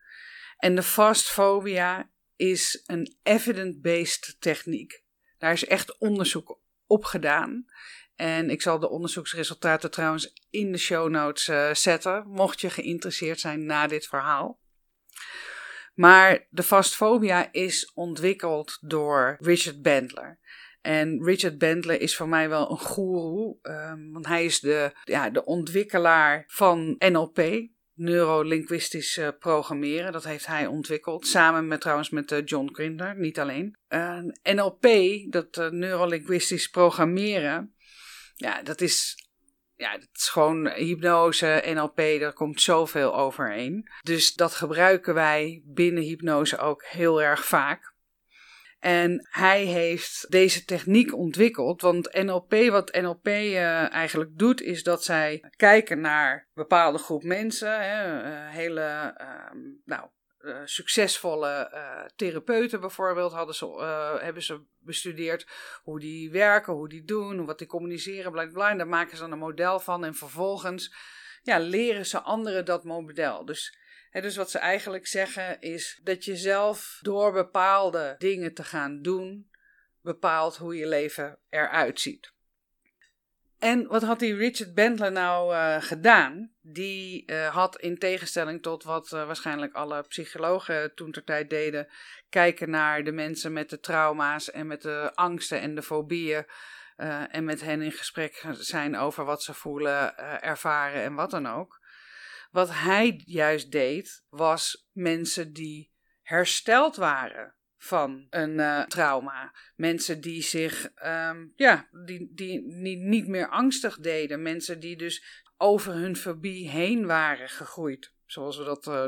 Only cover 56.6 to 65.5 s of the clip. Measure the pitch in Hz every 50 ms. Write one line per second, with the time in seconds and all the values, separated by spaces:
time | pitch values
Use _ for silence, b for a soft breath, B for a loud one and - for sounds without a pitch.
56.6 | 151 - 185 170 165 156 147 160 151 - 160 147 156 170 180 202 220 226 220 -
57.6 | 220 214 214 214 202 196 208 214 202 175 151 131 107 143 151 147 151 151 151 165
58.6 | 165 170 165 156 156 151 151 151 147 117 - - - 135 123 - - - - 127
59.6 | 127 139 139 143 _ - 143 - - - _ _ _ _ _ _ - 127 120 135
60.6 | 143 139 - - 175 - - 220 208 180 - - - 175 156 156 147 143 143 143
61.6 | 123 - - 151 147 135 131 - - - _ - 202 175 156 156 - - 233 226
62.6 | 240 233 233 196 180 190 - - 190 185 175 175 180 175 165 165 165 156 156 -
63.6 | 151 90 76 82 151 160 156 156 151 151 151 120 - 170 160 170 160 - 156 151
64.6 | 151 _ _ _ _ 160 160 - - 180 160 160 165 165 165 165 - B